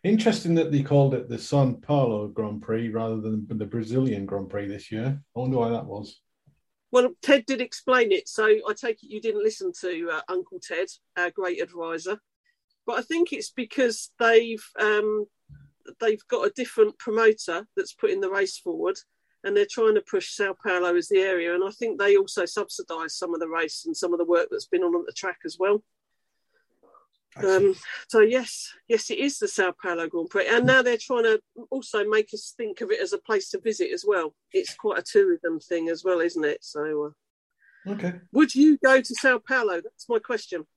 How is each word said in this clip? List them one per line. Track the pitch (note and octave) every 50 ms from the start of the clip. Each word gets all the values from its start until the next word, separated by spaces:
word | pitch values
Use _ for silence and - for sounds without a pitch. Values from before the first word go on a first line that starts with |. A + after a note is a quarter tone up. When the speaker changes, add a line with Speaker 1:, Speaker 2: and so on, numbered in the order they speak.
| -
Speaker 1:
Interesting | F#3 A3 A3 - A3+ G#3+ - - E3+ E3
that | E3 D#3+ -
they | D3 C#3 C#3
called | - C#3+ C#3+ C#3 C3 B2
it | A#2+ -
the | - A#2
São | A2+ - - - C#3+ C3+ B2+ A#2 -
Paulo | - - D3 C#3+ C3+ A#2 A2 G#2 G#2
Grand | G#2 G2+ A2+ G#2+ G#2 G#2 G#2+
Prix | - - A2 A2+ A#2 A2+
rather | G#2+ A2+ A2+ A2+ A2 A2
than | G#2+ A2 A2 G#2+ G#2 -
the | - G#2+ G#2
Brazilian | G2 - A#2 A2 - A#2+ C3 C3 B2+ G#2+ G2 G2
Grand | F#2+ G2 G2+ G2 F#2+
Prix | - G2+ G2+
this | G2 G2+ G2+ - -
year. | A2 A2 A#2+ C3+ C#3 - - _ _
I | A#2+
wonder | B2+ C3 C3
why | B2 A#2 A2+
that | A#2 A#2 -
was. | - G2 G#2 G#2 - - _ _ _ _ _ _ _ _ _ _ _ _ _ _ _
Speaker 2:
Well, | - B3 B3 B3+ - _
Ted | - - C#4 C#4 A3
did | - C4+ A#3
explain | B3 - - - _ C4 B3+ B3+ A#3 G#3+ F#3+
it, | - - -
so | - - G#3+
I | G#3+ G#3+ A3 - G#3 G#3+
take | - - A#3+ A3 _ -
it | -
you | G#3+ G#3+
didn't | - A3+ G#3 G#3 G#3
listen | A3 G#3 - F#3+ F3+ F3 -
to, | - F3+ - E3 E3+ E3+ -
uh, | D#3 - -
Uncle | F#3 F3+ - _ F#3+ F3
Ted, | - - F3 E3 F#3+ - - _ _ _ _
our | F3+ F3+ E3+
great | _ - F#3 F3+ F3+ -
advisor. | F3 F3+ F3 F3 E3 E3 E3 D#3+ D#3+ F#3 G#3+ G#3+ _ _ _ _ _ _ _ _ _ _ _ _ _
But | - - B3
I |
think | B3 _ D#4+ E4 F4 - C#4+
it's | - - -
because | _ - A#3+ G#3+ - - C4 A#3+ A3 - - - _ _
they've, | A#3+ A3+ A3+ A3+ A#3 A#3 A3+ G#3+ - - _ -
um, | G#3+ G#3+ G#3+ G#3+ G#3+ G#3+ G#3+ G#3+ G#3 _ _ _ _ _ - - - _ _ _ _ - - _
they've | A3+ A3 A3 G#3+ _ _
got | B3 - -
a | - -
different | - B3 - - - G#3+ G#3 -
promoter | _ - A#3+ G#3+ A3+ A3+ A3 A3 - - - E3 F3 A3 _ _
that's | - - - -
putting | _ - - - G4
the | G3 -
race | G3 G3 F#3+ - - -
forward, | _ F3+ E3 D#3+ E3+ F3+ - - _ _ _ _ _ _ _ _ -
and | G3 G3+
they're | G3+ G3+ G3+
trying | - B3 A3+ A3 G#3+
to | G#3
push | - - - F#3+ - - - -
São | G3+ G3 F#3 _ -
Paulo | G#3+ F3+ F3+ F3+ F3 F3
as | F3 E3+ -
the | G3+ F#3+
area, | F#3+ G3 F#3 F3 E3+ E3+ F3
and | F3+ F#3+
I | G3
think | - - A#3+ A3+ F#3 F3+
they | G3+ G3+ G3+
also | G3 G3 G3 - G#3 F3
subsidise | E3+ - G#3+ G3 - - - F3+ - E3+ D#3+ D#3+ D#3 -
some | - F#3 E3+ E3+
of | D#3+
the | E3 D#3+
race | E3 E3 E3 D3+ - - -
and | E3 D#3
some | - - F3 F3
of | E3+
the | E3+
work | E3 F3 E3+ E3+ -
that's | - - -
been | _ - F3 F#3
on | E3+ E3+
at | E3+ E3+
the | - -
track | - - F#3 - _ -
as | E3 D#3 E3
well. | F#3 G3+ G#3 G#3+ _ _ _ _ _ _ _ _ _ _ _ _ _ _ _ _ _ _ _ _ _ _ _ - _ _ _ _ _ _ _
Speaker 1:
I | -
see. | - F#3+
Speaker 2:
Um, | F#3+ F#3 G3+ G3 F#3+ - - - - - -
so | _ - A3
yes, | G#3+ A3 B3 C4 B3 - - - - - - _ _
yes, | _ - G#3+ - -
it | C4+ -
is | C#4 C#4+ C#4 -
the | G#3+
São | F#3+ - - F#3+ F3+ F3+
Paulo | _ - F#3 F3 E3 E3
Grand | D#3+ - E3+ E3 F3+
Prix, | - G3 -
and | - A3+ A#3+ B3
now | B3+ C4 C4
they're | B3 B3 A#3+
trying | A3+ - - C4 A#3+ A3+
to | A3+ A3 G#3+ _ _ _ A3+ A3+ _
also | C4 C4+ A3+ - - G#3+ G3+
make | G#3+ G#3+ G#3+ G#3+ _ -
us | G#3+ - - -
think | - A#3 G#3+ F3+ -
of | A#3 F#3
it | G#3+ -
as | G3+ F3+
a | G3+
place | - _ - A3 G3 F#3+ -
to | - F#3+
visit | _ A3+ G#3+ - F3 -
as | - F3 -
well. | G#3 G3+ F3+ D#3+ D3+ _ _ _ _ -
It's | F#3+ - - -
quite | - - G#3 - -
a | -
tourism | - - G3+ G3+ F#3 F3 D#3+ - E3+ E3 D#3
thing | - - F3 E3+ E3 E3
as | E3+ D#3+ E3
well, | F#3 F3+ E3+
isn't | D#3+ E3+ F3 E3 D#3
it? | D3 D3 - -
So, | - - D3+ D3 D#3 D#3 D3 D3 D3 D#3 _ _ _ _ _ _ _ _ _ _ _ _ _ _
uh, | F#3
Speaker 1:
Okay. | G3+ G3 - F3 F3 F3 - _
Speaker 2:
would | - B3+ D#4 - -
you | C4 D4 D#4 D4
go | - - C4 C4 C4
to | - - B3 -
São | - C4+ B3+ A#3 _
Paulo? | - C4 B3+ A#3 G3+ F3+ E3+
That's | E3+ A3 _ _ -
my | - A#3 A3
question. | - - A#3+ G#3+ - - F3+ D#3+ D3+ _ _